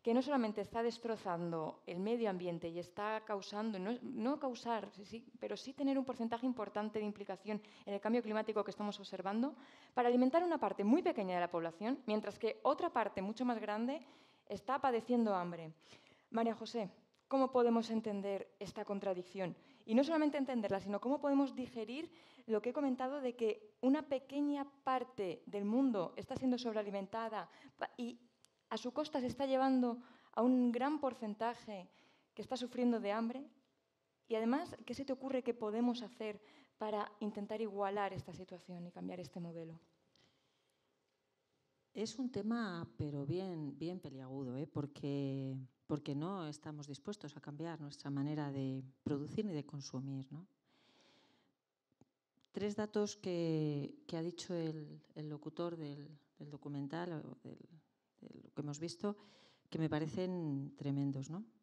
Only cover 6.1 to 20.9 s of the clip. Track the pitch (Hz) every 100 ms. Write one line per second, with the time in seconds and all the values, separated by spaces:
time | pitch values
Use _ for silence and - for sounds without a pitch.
6.1 | 254 226 233 262 240 208 208 214 214 208
7.1 | 208 202 185 208 214 - - - 202 214
8.1 | 240 220 214 214 214 202 - 208 202 190
9.1 | 185 185 214 269 - - - - - 240
10.1 | 247 254 330 349 294 208 190 202 277 370
11.1 | 269 190 180 170 170 165 165 214 277 -
12.1 | 214 208 - 220 - 254 294 339 247 202
13.1 | - 190 220 247 226 208 208 240 311 -
14.1 | - - _ _ 202 - - 269 233 226
15.1 | 247 220 190 175 170 160 160 - - -
16.1 | - _ 226 226 214 226 233 190 - _
17.1 | _ _ 269 262 262 240 226 226 226 220
18.1 | 202 202 196 - _ 190 220 208 196 196
19.1 | 180 180 196 180 - - - - 226 285
20.1 | 320 302 294 269 247 202 196 185